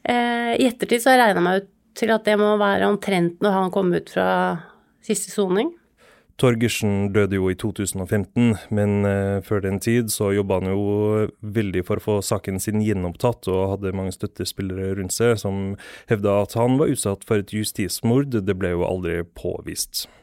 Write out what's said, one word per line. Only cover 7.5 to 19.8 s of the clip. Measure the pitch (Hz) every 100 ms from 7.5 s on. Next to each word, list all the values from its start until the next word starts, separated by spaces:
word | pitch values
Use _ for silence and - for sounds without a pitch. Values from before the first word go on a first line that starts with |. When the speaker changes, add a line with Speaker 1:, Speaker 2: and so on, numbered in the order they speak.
Speaker 2:
i |
to | 92 110
tusen | 95 98 95
og | 92
femten, | 107 90 - 120 104 -
men, | 104 104 101
eh, | 101 98 98 98
før | - 104
den | 98 98
tid | 117 120 110
så | - 104
jobbet | 101 98 95
han | 95
jo | 98 101 104 104 107 107 -
veldig | 107 104 101 90
for | 87 101
å |
få | - 104
saken | - 107 - 95
sin | - 107
gjenopptatt, | 107 98 87 - 123 117 -
og | 92 95 98
hadde | 98
mange | 95 95 90
støttespillere | 101 - 95 - 98 92 95 98
rundt | 90
seg | - 117 110
som | 104 98 95 98 - - -
hevdet | 110 101 101
at | 101
han | 117 120 131
var | 160
utsatt | 127 104 98
for | - 107
et | 98
justismord. | 107 104 - 92 - 113 127 143
Det | 117 98 95
ble | 92
jo | 87
aldri | 90 92 87 85
påvist. | 87 - 90 - - -